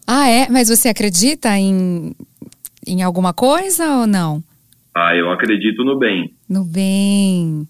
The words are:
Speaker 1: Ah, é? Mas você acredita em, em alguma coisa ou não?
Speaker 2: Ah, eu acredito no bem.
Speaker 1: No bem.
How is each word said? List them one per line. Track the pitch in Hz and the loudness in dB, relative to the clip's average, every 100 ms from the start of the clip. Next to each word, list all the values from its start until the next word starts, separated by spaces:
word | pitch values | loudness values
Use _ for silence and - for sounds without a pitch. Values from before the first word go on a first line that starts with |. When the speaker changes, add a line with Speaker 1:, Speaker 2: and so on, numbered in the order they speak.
| - | -2
Speaker 1:
Ah, | 254 277 | 2 2
é? | 233 262 | 2 2
Mas | 254 220 | 2 2
você | 226 247 | 2 0
acredita | 208 208 170 240 302 233 202 | 0 -2 0 0 0 0 0
em, | 190 190 185 175 156 - - _ - - - - - | 2 0 0 -2 -6 -12 -20 _ -20 -20 -20 -18 -6
em | 185 | -2
alguma | 185 180 185 | -2 0 -2
coisa | 170 254 320 392 349 320 269 | 0 2 2 0 -2 0 2
ou | 226 | 2
não? | 196 165 151 160 _ _ _ _ | 2 0 -4 -8 _ _ _ _
Speaker 2:
Ah, | - 85 | -2 0
eu | 85 85 | 2 0
acredito | 90 113 104 107 107 | -2 0 0 0 -2
no | 127 135 | -2 0
bem. | 120 92 82 - _ | 0 0 -4 -10 _
Speaker 1:
No | 190 | -4
bem. | 180 170 190 196 196 202 196 180 165 156 151 | -2 -2 0 0 2 2 2 0 -2 -4 -8